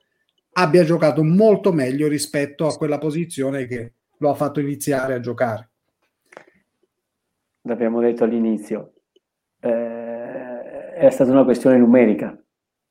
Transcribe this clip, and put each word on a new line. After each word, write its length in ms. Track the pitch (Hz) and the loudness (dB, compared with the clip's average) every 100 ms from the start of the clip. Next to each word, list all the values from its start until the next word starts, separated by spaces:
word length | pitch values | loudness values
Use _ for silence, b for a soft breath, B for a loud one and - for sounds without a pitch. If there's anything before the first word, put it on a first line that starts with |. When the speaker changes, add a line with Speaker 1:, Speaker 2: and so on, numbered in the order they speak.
| _ _ _ _ _ | _ _ _ _ _
Speaker 1:
abbia 280 | - 175 170 | -2 2 4
giocato 400 | 160 165 151 135 | 4 2 2 2
molto 500 | 156 180 220 196 202 | 2 4 4 4 2
meglio 360 | 165 127 139 151 | 0 -2 -2 -2
rispetto 580 | 147 - 151 143 143 156 | -2 -4 -4 -4 -4 -4
a 100 | - | -4
quella 220 | 156 143 | -4 -4
posizione 680 | 156 151 170 135 135 139 123 | -4 -6 -8 -6 -6 -4 -8
che 260 | 123 113 _ _ _ | -10 -12 _ _ _
lo 120 | 147 | -2
ha 40 | |
fatto 240 | 139 143 147 | -2 -4 -4
iniziare 540 | 143 143 - 135 131 | -6 -6 -4 -4 -2
a 60 | 127 | -6
giocare. 480 | 120 117 123 107 - _ _ _ _ _ _ - _ _ _ _ _ _ _ _ _ _ _ _ 120 | -6 -4 -4 -4 -12 _ _ _ _ _ _ -20 _ _ _ _ _ _ _ _ _ _ _ _ -10
Speaker 2:
L'abbiamo 340 | 113 113 117 | -4 -2 0
detto 220 | 120 117 | 0 0
all'inizio, 680 | 113 117 113 107 - 104 - _ _ _ _ _ _ _ | -2 0 -2 -2 -6 -10 -10 _ _ _ _ _ _ _
eh, 1300 | 123 117 117 117 117 117 123 135 127 120 - 139 - | -4 -4 -4 -10 -12 -12 -12 -14 -14 -14 -14 -16 -16
è 160 | - 135 | 2 4
stata 200 | - 127 | 4 4
una 120 | 135 | 4
questione 320 | 127 117 131 127 | 4 4 4 6
numerica. 600 | 117 127 110 104 101 - _ _ _ _ _ | 6 6 6 2 -4 -12 _ _ _ _ _